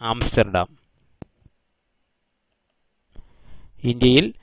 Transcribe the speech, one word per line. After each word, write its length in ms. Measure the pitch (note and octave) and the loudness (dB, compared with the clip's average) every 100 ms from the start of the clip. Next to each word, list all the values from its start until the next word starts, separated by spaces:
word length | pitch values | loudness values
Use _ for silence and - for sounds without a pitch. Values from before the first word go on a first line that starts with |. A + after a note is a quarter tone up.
ആംസ്റ്റർഡാം. 760 | A#2 A#2 - A#2+ G#2 F#2 F2 _ _ _ _ - - _ _ _ _ _ _ _ _ _ _ _ _ _ _ _ _ _ _ - - _ - - - - | -6 -4 -2 0 0 0 -4 _ _ _ _ -20 -20 _ _ _ _ _ _ _ _ _ _ _ _ _ _ _ _ _ _ -20 -20 _ -20 -20 -20 -8
ഇന്ത്യയിൽ 500 | B2 B2 B2+ C3 A2+ - | -6 2 4 4 2 -4